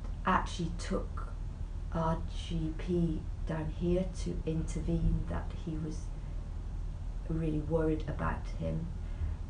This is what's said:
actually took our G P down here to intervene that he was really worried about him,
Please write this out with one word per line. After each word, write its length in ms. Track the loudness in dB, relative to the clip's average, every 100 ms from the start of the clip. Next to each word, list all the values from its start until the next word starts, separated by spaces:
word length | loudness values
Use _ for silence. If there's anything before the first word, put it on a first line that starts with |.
| -4 -2
actually 480 | 2 2 2 0 -2 0
took 500 | 0 0 0 -2 -4 -4 -4 -4 -4 -4 -2
our 260 | 0 2 2 0
G 380 | -2 0 0 0 0
P 420 | 2 4 4 2 -2 -2 -2
down 240 | -2 -2 0
here 280 | 2 4 2 0
to 160 | -2 -2 0
intervene 760 | 0 0 0 2 4 4 4 2
that 220 | -2 -2 -4 -4
he 60 | -4
was 140 | -2 -4 -4 -6 -4 -4 -4 -4 -4 -4 -4 -4 -4 -4 -2
really 300 | 2 2 2
worried 440 | 4 4 4 4 0
about 380 | 0 0 0 -2 -2
him, 280 | 0 0 -2 -2 -4 -2 0 -2 -4